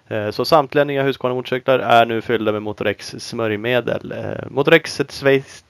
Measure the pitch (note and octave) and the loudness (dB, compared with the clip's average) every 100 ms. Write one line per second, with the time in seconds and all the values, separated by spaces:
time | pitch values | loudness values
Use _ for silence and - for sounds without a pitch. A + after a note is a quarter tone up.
0 | - A2 G#2 G#2+ B2 D#3+ C3+ D3 C#3+ C#3 | -10 -6 -4 -4 2 2 2 0 0 0
1 | C#3 C3 B2+ B2+ B2 C3 C3 C3 A2+ A#2 | -2 -2 -4 -4 -4 -4 0 2 4 4
2 | A#2 A2+ - A2+ G#2+ G#2+ G#2+ G#2 A2 G2+ | 4 0 0 0 0 -2 -4 -4 -4 -4
3 | - B2+ - A#2+ A2+ G#2 A#2 B2 A#2 A#2 | -8 -14 -10 -4 -2 -2 0 -2 -2 -6
4 | - A2+ G#2 - - B2 C#3 E3 - - | -6 -10 -8 -8 -6 0 4 4 4 -8
5 | C3+ - C#3 C3+ C3+ - | -8 0 2 2 0 -20